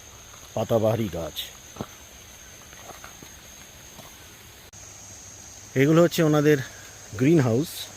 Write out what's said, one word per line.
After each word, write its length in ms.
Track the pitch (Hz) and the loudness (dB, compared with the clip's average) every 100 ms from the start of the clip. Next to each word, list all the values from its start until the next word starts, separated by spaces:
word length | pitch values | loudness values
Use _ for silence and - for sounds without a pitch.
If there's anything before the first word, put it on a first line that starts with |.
| - - - - - | -20 -20 -20 -20 -12
পাতাবাহারি 540 | - 110 117 107 110 110 | -6 0 2 2 0 -4
গাছ। 240 | 85 78 - - - - - - - - - - - - - - - - - - - - - - - - - - - - - - - - - - - - - - - - - - - - | -6 -10 -10 -14 -16 -20 -14 -14 -16 -20 -20 -20 -20 -20 -20 -20 -20 -20 -20 -20 -20 -20 -20 -20 -20 -20 -20 -20 -20 -20 -20 -20 -20 -20 -20 -20 -20 -20 -20 -20 -20 -20 -20 -20 -20 -6
এগুলো 280 | - 139 160 | 0 4 6
হচ্ছে 200 | 170 - | 4 2
ওনাদের 360 | 160 151 147 147 123 - - - - 101 | 2 2 4 2 0 -14 -20 -20 -12 -2
গ্রিন 240 | 131 170 | 4 4
হাউস। 280 | 127 113 170 - - | 4 2 -2 -8 -16